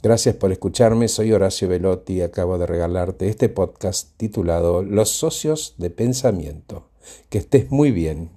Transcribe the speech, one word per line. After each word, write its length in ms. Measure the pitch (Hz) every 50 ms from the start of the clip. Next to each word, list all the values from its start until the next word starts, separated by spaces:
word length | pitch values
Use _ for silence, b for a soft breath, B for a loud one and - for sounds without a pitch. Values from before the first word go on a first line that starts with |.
| -
Gracias 320 | 110 113 113 - 123 104
por 160 | - - 98
escucharme, 560 | 95 - - 95 87 - 123 113 113 113 117
soy 240 | 107 - - 107 113
Horacio 360 | 110 98 95 95 - - 101
Velotti 460 | 90 90 90 87 95 92 90 - - 95
y 80 | 92
acabo 380 | 87 85 - - 90 90 92 87
de 80 | 87
regalarte 640 | 85 85 85 85 85 87 92 90 90 92 - 92 98
este 200 | 110 - 131 107
podcast 640 | - - 92 - - _ - 95 95 - - _ _
titulado 640 | _ 113 110 107 110 90 85 85 85 85 85 87 87 95
Los 260 | 98 101 104 110 -
socios 640 | - - - 160 160 - - 156 156 151 - - _
de 120 | - 85 87
pensamiento. 1000 | 87 - 113 123 127 127 - 127 104 90 78 73 76 78 - - - - - _ _ B B B B B B B
Que 100 | - 104
estés 320 | - - - 131 - 131
muy 180 | 139 139 151 143
bien. 400 | 117 87 82 78 78 76 85 82 90